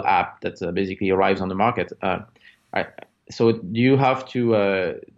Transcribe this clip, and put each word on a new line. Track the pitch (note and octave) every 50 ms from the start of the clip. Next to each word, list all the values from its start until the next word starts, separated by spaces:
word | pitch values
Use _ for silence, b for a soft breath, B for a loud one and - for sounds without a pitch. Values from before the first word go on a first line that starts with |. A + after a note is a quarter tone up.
| -
app | - F#2+ F2+ F2+ - - -
that, | - E2+ - -
uh, | F#2+ E2+
basically | F2 G2 G2 F#2 F#2+ - G2+ F#2+
arrives | F#2+ F#2 F#2+ F#2+ F#2+ F#2
on | F#2 F#2
the | F#2+
market. | F#2+ G#2+ A#2+ - A2+ G#2 - - -
Uh, | G2 F#2+ F2+ F#2 G#2+ - b b b b b b b _ -
I, | G2 - - - - - - _ _ _ -
so | - - A#2 A#2 A2+ - - F2 A2
you | A#2 B2 C3 C3+
have | C3 C3+ C3 C3 C3 - -
to, | - B2+ A#2+ A#2 A2+
uh, | G#2 G2+ G2 G2 F#2+ F2+ E2 - - - - _